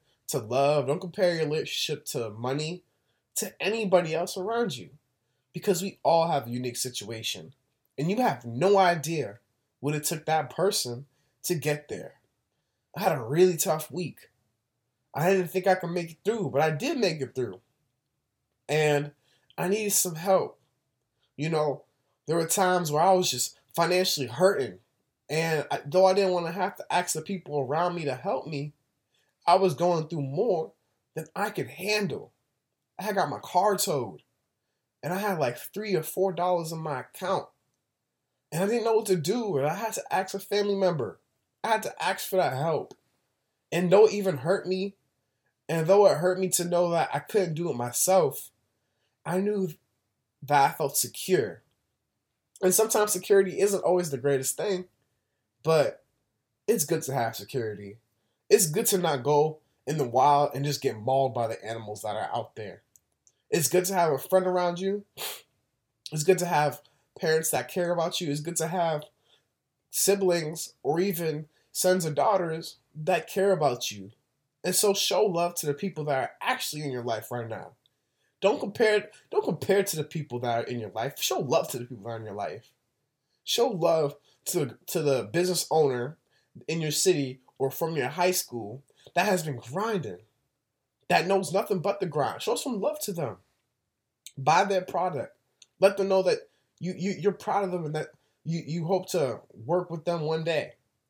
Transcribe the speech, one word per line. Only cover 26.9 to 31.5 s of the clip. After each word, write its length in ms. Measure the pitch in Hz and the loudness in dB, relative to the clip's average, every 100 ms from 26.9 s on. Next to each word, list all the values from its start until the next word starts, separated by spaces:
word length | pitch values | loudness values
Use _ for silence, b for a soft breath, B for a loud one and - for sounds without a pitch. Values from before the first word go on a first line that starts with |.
ask 220 | 175 185 160 | -2 0 -4
the 80 | |
people 360 | 156 190 143 147 | -6 -8 -4 -4
around 360 | 127 151 175 175 | -2 0 0 -2
me 100 | 147 | -4
to 80 | |
help 320 | 127 196 190 151 | -4 -4 -4 -4
me, 280 | 143 147 - _ _ _ _ _ _ - | -6 -8 -12 _ _ _ _ _ _ 4
I 80 | 185 | 6
was 180 | 190 | 4
going 340 | 147 175 170 156 | 2 2 2 -2
through 140 | 165 | -4
more 520 | 135 147 233 170 160 _ _ _ _ 156 | -4 0 0 0 -2 _ _ _ _ -14
than 100 | - - | -10 -6
I 140 | |
could 200 | 208 | -4